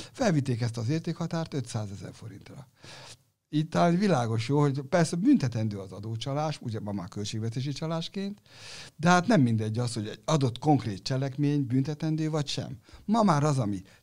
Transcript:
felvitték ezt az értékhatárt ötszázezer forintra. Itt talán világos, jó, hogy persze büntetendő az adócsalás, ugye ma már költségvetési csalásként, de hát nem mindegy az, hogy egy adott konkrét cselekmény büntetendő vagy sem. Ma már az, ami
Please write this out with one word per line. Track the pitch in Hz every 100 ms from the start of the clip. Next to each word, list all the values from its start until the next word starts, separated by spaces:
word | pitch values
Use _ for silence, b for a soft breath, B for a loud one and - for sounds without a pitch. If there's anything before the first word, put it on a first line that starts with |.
| B
felvitték | - 233 156 131 117
ezt | 117 113
az | 113
értékhatárt | 160 170 160 165 165 165
ötszázezer | 143 113 110 104 98 92
forintra. | - 110 101 - - - B B B B B _ _ _
Itt | 151 160
talán | 175 175 175
világos, | 208 143 117 113 113
jó, | 147
hogy | 147 135
persze | 135 175 165 170
büntetendő | 233 269 123 110 110 101
az | 92
adócsalás, | 92 107 113 139 139 156 143
ugye | - 107
ma | 101
már | 101 87
költségvetési | 104 101 110 113 120 139
csalásként, | 135 160 165 165 196 196 208 B B B B B -
de | 165
hát | 180 175
nem | 214
mindegy | 123 113 107 110
az, | 123
hogy | - 107
egy | - -
adott | 156 131 117
konkrét | 151 143 117 95
cselekmény | - 131 135 131 143 147 123
büntetendő | 131 139 147 160 156 156
vagy | 156 139
sem. | - 120 - b b -
Ma | 226
már | 208 147
az, | 151 135
ami | 104 95 - b